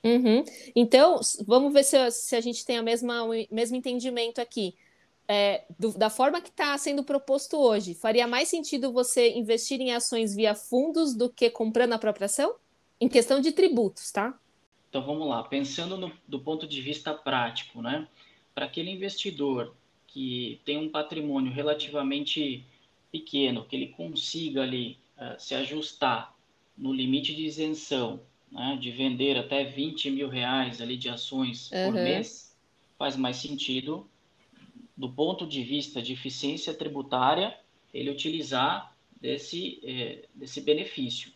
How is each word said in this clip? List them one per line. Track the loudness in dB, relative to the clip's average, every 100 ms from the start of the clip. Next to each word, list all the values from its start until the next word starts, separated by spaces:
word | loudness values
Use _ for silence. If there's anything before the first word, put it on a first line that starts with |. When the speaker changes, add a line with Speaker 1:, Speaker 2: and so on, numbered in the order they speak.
Speaker 1:
Uhum. | 6 6 8 6 4 -10 0
Então, | 4 8 10 10 8
s-, | 0 -4 4
vamos | 6 8
ver | 6
se | 8 6
a, | 4
se | 0 -2
a | 0
gente | 0 -4 -2
tem | -2
a |
mesma, | 2 0 0 -2
o | 0 -2 -2
mesmo | -2 0 -2
entendimento | -2 -2 -2 -2 -2 -4
aqui. | -6 -2 -4 -6 _ _ _ _ 0
É, | 4 4 2 -6 -4
do, | -4 2
da | 0
forma | 4 2 2
que | -6
tá | -2 0 0
sendo | 0 -2
proposto | 0 -2 2 -2 0 4
hoje, | 6 4 0
faria | -2 2 4 4
mais | 2 0
sentido | -2 -2 -2 2
você | 2 2 6 4
investir | 4 2 0 0 -2
em | 0
ações | 0 0 0 0
via | 2 2 2
fundos | 0 2 2 2 2
do | 2 -2
que | 2 2
comprando | 2 0 2 2
a | 2
própria | 0 -2 -2
ação? | 0 0 -2 _ _ _ _
Em | 6
questão | 6 6 4
de | 4
tributos, | 4 4 6 2 -2 -6
tá? | -4 -4 -6 _ _ _ _ _
Speaker 2:
Então, | -6
vamos | -4 -4 -2
lá. | -4
Pensando | -2 -4 -2 -6 -6 -6
no, | -8 -12 -10
do | -8
ponto | -4 -6 -6
de | -8
vista | -6 -6 -6
prático, | -6 0 0 0 -4 -12 -10
né? | -6 -6 -6 _ -20 _ _ -8
Pra | -6
aquele | -6 -6
investidor | -6 -6 -6 -8 -2 -2 -2 -6 -12 _ _ _
que | -8 -6 -6 -8 -8
tem | -6 -4
um | -2
patrimônio | -4 -4 -6 -4 -2 -2
relativamente | -2 -2 -2 -2 -4 -2 -2 -2 -2 -2 -4 -12 _ _ _ _
pequeno, | -12 -4 0 2 0 -6
que | -8
ele | -8
consiga | -10 -8 -6 -6 -6 -4 -4
ali, | -4 -4 -8 -12 _ -16
eh, | -14 -14
se | -8 -6
ajustar | -4 -6 -10 -2 0 0 -4 _ _ _ _ -8
no | -4
limite | -2 2 0 0 -4
de |
isenção, | -6 -4 -4 -4 -2 0 0 -4 -14 _ _
né, | -8 -6 -4
de | -6
vender | -2 -2 2 2 2
até | 0 -2
vinte | -2 -4 -6 -4 -4
mil | -2 -2
reais | -2 0 0 -2 -6
ali | -8 -6
de | -6
ações | -8 -6 -4 -4 -6 -8
por | -4 -2 0
Speaker 1:
Uhum. |
Speaker 2:
mês, | 0 0 -4 -12 -20 _ _ _ _ _
faz | -6 -4
mais | -4 -4
sentido, | -8 -6 -4 -4 -4 -8 -10 _ _ _ _ _ -20 -20 -20 -10
do | -10
ponto | -2 -2 0 -6
de | -6
vista | -4 -4 -4 -8
de | -6
eficiência | -8 -8 -6 -6 -4 -8
tributária, | -6 -6 -8 -4 2 4 4 0 -6 _ _ _
ele | -6 -6
utilizar | -4 -4 -4 -2 0 0 -2 -8 _ _ _
desse, | -6 -6 -6 -8 -8 -10
eh, | -10 -8 -8 -10 -18 -18
desse | -12 -4
benefício. | 2 2 0 -6 -6 -6 -12